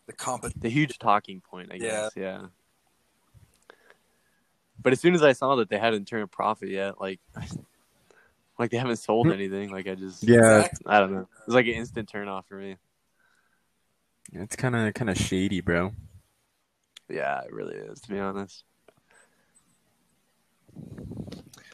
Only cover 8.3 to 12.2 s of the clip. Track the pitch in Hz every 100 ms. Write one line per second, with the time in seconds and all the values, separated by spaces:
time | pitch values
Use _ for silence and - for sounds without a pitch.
8.3 | _ _ - 120 117 127 113 - 110 143
9.3 | 98 98 98 101 95 95 95 95 90 107
10.3 | 117 113 107 104 - - 104 95 95 92
11.3 | - - 123 117 113 117 120 104 104